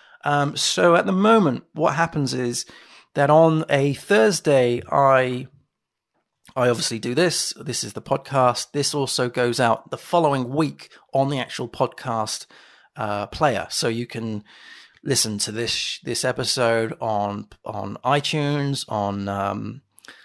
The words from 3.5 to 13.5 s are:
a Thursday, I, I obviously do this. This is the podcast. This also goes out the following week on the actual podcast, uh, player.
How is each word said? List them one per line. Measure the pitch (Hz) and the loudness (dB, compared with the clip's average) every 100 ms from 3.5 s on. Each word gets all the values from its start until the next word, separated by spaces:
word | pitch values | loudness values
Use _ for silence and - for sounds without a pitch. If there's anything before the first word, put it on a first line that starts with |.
| 156 - | 4 2
a | 139 143 | 2 2
Thursday, | 135 - 208 220 165 156 135 123 120 - | -2 2 4 4 2 2 4 4 0 0
I, | 143 139 131 127 127 135 _ _ _ _ _ _ _ _ _ _ 131 | 2 6 4 2 -4 -10 _ _ _ _ _ _ _ _ _ _ 0
I | 123 | 2
obviously | 117 - 113 | 2 -2 -4
do | 120 | -2
this. | 127 175 - - - | 2 2 0 -6 -8
This | 139 117 | -8 -6
is | 107 | -8
the | - | -10
podcast. | - 139 - 139 127 117 - | -4 -4 0 2 2 2 -4
This | 147 135 147 | -4 -2 -2
also | 139 - 123 | -2 -2 -2
goes | 127 120 120 | 0 0 2
out | 117 110 - | 2 0 -4
the | 127 | -14
following | - 175 156 135 123 | 0 2 2 0 -2
week | 143 147 - - - _ | -2 -2 -4 -20 -20 _
on | 135 135 | 0 0
the | 139 | -2
actual | 113 - 123 | -6 -8 -10
podcast, | - 127 - 131 113 107 - - - - _ _ - | -4 -4 -4 -6 -4 -4 -8 -12 -20 -20 _ _ -8
uh, | 107 104 101 | -6 -4 -6
player. | - 151 | -2 0